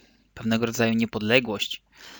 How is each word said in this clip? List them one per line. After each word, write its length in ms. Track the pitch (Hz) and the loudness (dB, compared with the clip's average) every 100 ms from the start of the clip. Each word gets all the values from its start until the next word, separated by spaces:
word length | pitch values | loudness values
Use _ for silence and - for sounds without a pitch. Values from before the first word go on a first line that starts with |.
| _ _ _ | _ _ _
pewnego 320 | - 110 113 117 | -6 0 2 2
rodzaju 280 | 113 113 | 2 2
niepodległość. 880 | 113 113 110 104 127 117 104 - - _ - - | 4 2 0 0 0 0 -4 -6 -8 _ -20 -20